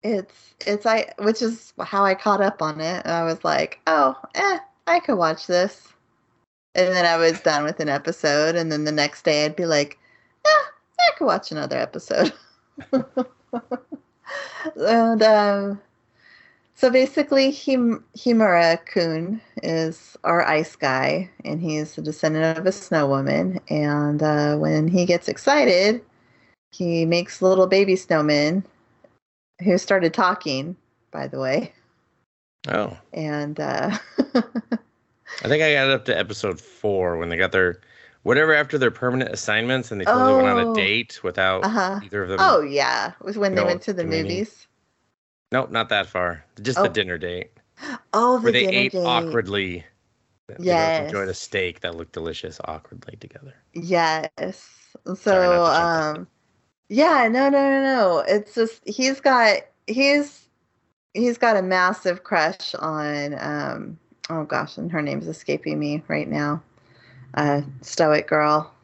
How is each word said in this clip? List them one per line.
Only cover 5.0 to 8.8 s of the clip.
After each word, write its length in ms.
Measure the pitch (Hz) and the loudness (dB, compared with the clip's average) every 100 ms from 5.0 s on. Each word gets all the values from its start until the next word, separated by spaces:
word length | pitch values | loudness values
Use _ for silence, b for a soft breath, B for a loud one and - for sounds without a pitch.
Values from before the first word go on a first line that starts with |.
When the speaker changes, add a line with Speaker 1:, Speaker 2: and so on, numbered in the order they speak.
Speaker 1:
could 160 | 339 214 | 2 0
watch 320 | 165 160 - | 0 -2 -2
this." 400 | 180 190 - _ _ _ _ _ _ _ _ _ | 0 0 -4 _ _ _ _ _ _ _ _ _
And 140 | - 185 | 0 2
then 100 | 180 | 4
I 120 | 170 165 | 2 4
was 240 | 165 160 | 4 2
done 240 | - 147 | 0 0
with 160 | 147 160 | -2 -4
an 80 | 151 | -2
episode. 640 | 139 151 165 156 143 156 | -2 -4 -4 0 2 2
And 160 | 170 165 | 0 -2
then 140 | 151 | -2